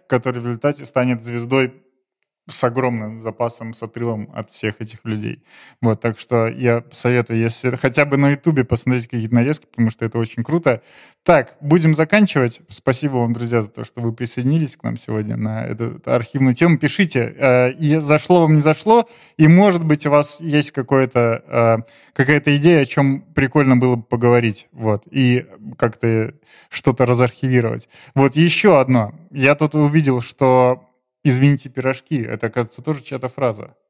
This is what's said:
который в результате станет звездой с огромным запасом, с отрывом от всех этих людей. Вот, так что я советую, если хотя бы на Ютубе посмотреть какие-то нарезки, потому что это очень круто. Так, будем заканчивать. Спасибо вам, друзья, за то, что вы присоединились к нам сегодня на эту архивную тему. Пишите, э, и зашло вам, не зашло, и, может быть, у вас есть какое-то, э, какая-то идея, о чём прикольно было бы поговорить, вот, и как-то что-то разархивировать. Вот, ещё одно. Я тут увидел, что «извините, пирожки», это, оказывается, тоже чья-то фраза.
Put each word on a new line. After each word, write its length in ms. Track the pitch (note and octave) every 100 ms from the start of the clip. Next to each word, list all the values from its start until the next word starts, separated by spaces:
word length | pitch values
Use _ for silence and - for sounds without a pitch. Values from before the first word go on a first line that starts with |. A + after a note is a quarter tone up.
| -
который 320 | B2+ B2+ A#2+
в 60 | A#2+
результате 400 | A#2 D3 D3 C#3
станет 360 | C3 B2 A#2+
звездой 520 | A#2 A#2+ A#2+ C3+ B2+ - _ _ _ _ _ _ -
с 160 | -
огромным 560 | B2 B2 B2+ A#2 G#2+ A2+
запасом, 500 | A2+ G#2+ A#2 - A2+
с 120 | -
отрывом 440 | A2 A#2 A#2+ G#2+ G#2
от 160 | - -
всех 300 | - G#2+ -
этих 240 | A2 -
людей. 400 | A2+ G#2+ G#2+ - _ - - _
Вот, 200 | A#2 G#2+
так 180 | A#2 G#2+
что 300 | - A#2 A2+
я 340 | B2+ B2 A#2 -
советую, 480 | - B2 B2 A2+ A2+
если 380 | A#2 - B2+ B2+
хотя 280 | C3 C3+
бы 120 | D3 C#3
на 140 | C#3
Ютубе 340 | C#3 E3+ C#3+
посмотреть 420 | B2 A#2 C3 B2+ A#2
какие-то 260 | A#2 A2
нарезки, 340 | A#2+ B2+ D3 -
потому 240 | - A2+
что 120 | -
это 140 | A2+ A#2
очень 240 | A2+ -
круто. 400 | A#2 E3+ D3 A2+ - - - _
Так, 320 | - D#3 - _
будем 340 | D3 E3+ D#3+
заканчивать. 640 | D3+ D#3+ G#3 G3+ C#3+ B2 - -
Спасибо 500 | - - B2+ D3 C3
вам, 140 | A#2
друзья, 300 | A2+ A#2 A#2
за 80 | G#2
то, 140 | -
что 160 | G#2+ -
вы 120 | A#2
присоединились 640 | A2+ A#2+ - B2+ D#3+ C#3+
к 80 | -
нам 140 | A#2 A#2
сегодня 400 | - A2 G#2+ A#2
на 280 | A2 A2
эту 380 | A#2+ A2 A#2 -
архивную 520 | - B2 A#2 C3+ C3 A#2+
тему. 220 | E3+ D#3
Пишите, 540 | D3 - F3+ C3 A#2 -
э, 320 | C3+ B2+ B2+
и 240 | D3+ D3+ D#3
зашло 420 | D3 D3+ - F3+
вам, 140 | D#3+ D3+
не 40 |
зашло, 480 | D3+ D3+ G#3+ A#3 A3+ - - -
и, 100 | D#3
может 380 | F3+ G#3 F3
быть, 200 | D#3+ D3 D3
у 40 |
вас 300 | D3 C#3+ -
есть 320 | E3 D3 C#3+
какое-то, 720 | - B2+ C3+ B2+ B2 A#2 A2+ -
э, 300 | A#2+ A#2 A2+ - _ _
какая-то 440 | - C3 D3 D3 C#3+
идея, 240 | D#3+ D#3+
о 40 | C3+
чём 340 | D3 C3+ C3+
прикольно 560 | - - C3+ D3+ C3+ B2
было 180 | B2+
бы 80 | A#2+
поговорить, 640 | - A#2 A#2+ A#2+ A#2 G2 -
вот, 320 | - A2 G#2 -
и 340 | C#3 B2 B2 - - - -
как-то 560 | A#2 - A#2 A2 A#2 - _ - _
что-то 360 | - C3+ B2+ B2
разархивировать. 840 | A#2+ B2 - C3+ B2 A2+ A#2 - - - C3+
Вот, 180 | C3+
ещё 440 | D3 E3+ - G#3 D3
одно. 360 | B2+ B2 G#2 - _
Я 240 | C#3+ C3+
тут 220 | D3 D3+ D3+
увидел, 440 | D3 D#3 C#3 B2
что 640 | A#2+ - C3 B2+ B2+ B2+ _ _ _ _
«извините, 440 | C#3 B2+ C#3+ C#3 B2+
пирожки», 480 | C3 C3 C3 - C#3+
это, 280 | A2+ A2+ A#2
оказывается, 340 | B2 A#2 -
тоже 180 | D#3 C#3+
чья-то 280 | - C3+ B2+
фраза. 480 | - B2+ G2+ - _